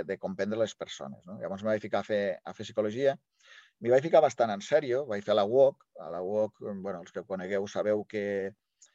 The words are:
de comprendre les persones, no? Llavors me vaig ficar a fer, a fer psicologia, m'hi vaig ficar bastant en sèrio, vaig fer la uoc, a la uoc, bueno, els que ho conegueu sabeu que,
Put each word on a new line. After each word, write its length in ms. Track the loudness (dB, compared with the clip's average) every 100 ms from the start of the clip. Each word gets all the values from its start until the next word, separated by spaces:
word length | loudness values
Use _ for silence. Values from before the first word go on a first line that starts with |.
| 0
de 120 | -4
comprendre 380 | -4 -4 -2 0
les 160 | -2 -4
persones, 460 | -12 -10 -12 -14 -16
no? 140 | -10
Llavors 220 | -8 -4
me 80 | -2
vaig 100 | -2
ficar 220 | -2 -4
a 60 | 0
fer, 140 | 0 0 -4 -10
a 80 |
fer 140 | -12 -6
psicologia, 480 | -4 -2 0 0 0 _ _ -20 -20 -20 _
m'hi 120 | 2
vaig 120 | 4 6
ficar 160 | 6
bastant 320 | 6 4 0
en 80 | -2
sèrio, 400 | 0 0 2 -2 -2
vaig 160 | -4 2
fer 80 | 2
la 100 | 4
uoc, 320 | 6 6 4 _ -16
a 140 | -10
la 80 | -6
uoc, 400 | -2 0 -2 -4
bueno, 380 | -10 -8 -8 -8
els 120 | -10
que 120 | -12
ho 40 | -8
conegueu 340 | -6 -4 -2 -2
sabeu 340 | -2 0 0 -2
que, 420 | -6 -4 -4 -4 -10 _ _ -20